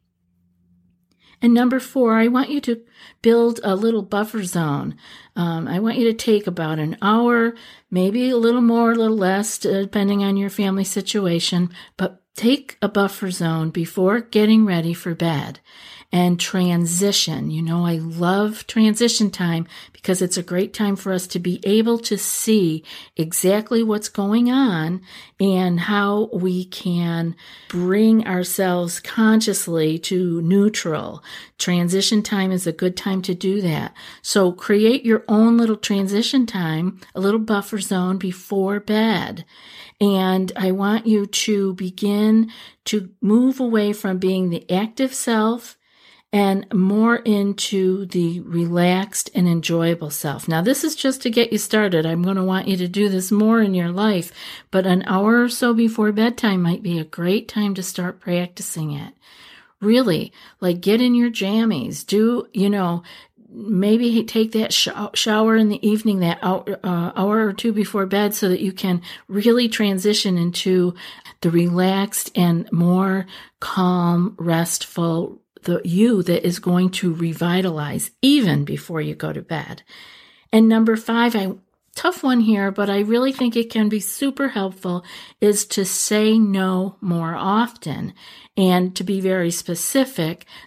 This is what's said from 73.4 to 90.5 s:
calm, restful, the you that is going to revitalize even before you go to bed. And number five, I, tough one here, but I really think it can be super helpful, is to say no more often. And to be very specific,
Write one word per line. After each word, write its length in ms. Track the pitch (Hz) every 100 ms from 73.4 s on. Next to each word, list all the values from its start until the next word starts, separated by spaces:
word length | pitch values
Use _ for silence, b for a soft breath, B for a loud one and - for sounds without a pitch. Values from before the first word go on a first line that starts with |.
| B -
calm, 760 | - - 180 180 175 175 180 -
restful, 1040 | 170 165 170 - - - 165 165 - - _ _
the 180 | - 175
you 380 | 175 180 233 208
that 240 | 175 170 180
is 140 | 175
going 320 | 180 180 185
to 200 | - 175
revitalize 1000 | 165 165 156 175 180 190 156 147 - - _
even 440 | 262 285 196 139 143
before 360 | 143 - 160
you 140 | 151 151
go 180 | 156
to 80 | 156
bed. 400 | 170 156 - - - B B B B B B
And 160 | 220 226
number 260 | 220 226 220
five, 400 | - 233 240 226
I, 180 | 190 202 _ _ _ -
tough 260 | 339 349
one 200 | 269 247
here, 280 | 220 208 196
but 180 | 196 202
I 120 | 202
really 320 | 208 233 269
think 240 | 269 240 233
it 160 | 226
can 180 | 226 214
be 100 | 214
super 500 | - - 277 277 269
helpful, 540 | 208 190 185 180 175 - B B B
is 240 | 208 208 -
to 160 | -
say 540 | 190 - - 214 214 220
no 600 | 208 190 185 185 190 -
more 320 | 190 170 165
often. 800 | 170 190 214 233 - 156 - - - B B B -
And 400 | 185 180 180 185
to 80 |
be 160 | 185 196
very 300 | 190 185 170
specific, 960 | 170 - 170 - 269 262 185 160 175 -